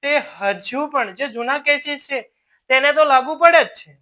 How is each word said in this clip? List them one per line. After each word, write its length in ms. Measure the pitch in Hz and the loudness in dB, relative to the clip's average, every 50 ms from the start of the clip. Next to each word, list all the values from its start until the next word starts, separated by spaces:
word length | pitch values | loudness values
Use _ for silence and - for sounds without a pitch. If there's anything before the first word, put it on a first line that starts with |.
| - | -4
તે 160 | 277 294 294 | -2 -2 -2
હજુ 680 | - - - - 196 202 202 196 - - 247 269 294 | -4 -6 -14 -6 -4 -4 -4 -4 -8 -8 -6 -6 -6
પણ 280 | 294 294 277 240 202 185 | -4 -2 -4 -4 -4 -6
જે 140 | 196 269 285 | -8 -8 -8
જૂના 300 | 214 233 233 247 269 294 | -8 -8 -4 -4 -4 -4
કેસીસ 500 | 285 294 294 277 - 294 294 277 - - | 0 -2 -2 -2 -2 -8 -10 -10 -8 -8
છે 120 | 277 254 220 _ _ _ _ _ _ _ _ _ | -8 -8 -8 _ _ _ _ _ _ _ _ _
તેને 240 | 254 262 269 285 285 | 0 2 2 2 2
તો 120 | 302 311 | 4 4
લાગુ 320 | 294 269 262 254 269 311 | 4 4 2 2 0 -2
પડે 280 | 285 339 339 339 330 269 | 4 4 6 6 6 2
જ 40 | - | 2
છે. 300 | - - - _ _ _ | -4 -18 -20 _ _ _